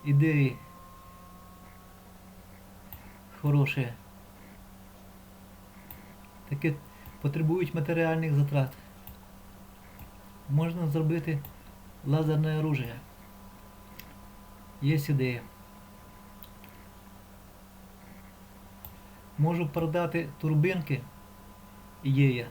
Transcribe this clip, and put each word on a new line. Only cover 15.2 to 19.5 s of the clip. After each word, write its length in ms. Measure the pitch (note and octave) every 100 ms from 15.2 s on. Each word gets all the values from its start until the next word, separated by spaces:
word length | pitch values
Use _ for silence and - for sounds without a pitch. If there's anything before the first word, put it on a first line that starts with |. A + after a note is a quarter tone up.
| B2+ A#2+ - - - - - - - - - - - - - - - - - - - - - - - - - - - - - - - - - - - - - - - -
Можу 320 | D3+